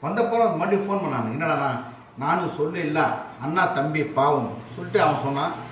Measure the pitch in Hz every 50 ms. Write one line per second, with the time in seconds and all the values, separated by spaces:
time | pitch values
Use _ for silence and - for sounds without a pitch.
0 | - 147 196 220 233 233 233 233 226 220 160 156 175 196 202 196 196 196 196 196
1 | 175 151 135 123 113 110 117 143 165 165 131 135 139 135 127 120 - - - -
2 | - - - - 135 151 170 180 180 - - - 151 156 175 175 165 147 151 156
3 | 151 - - - - - - - 120 143 160 185 180 - - - 139 151 151 156
4 | 147 - - 135 139 147 147 135 120 107 - - - - - - 175 - - 208
5 | 170 151 147 135 - 139 139 139 143 165 - - - -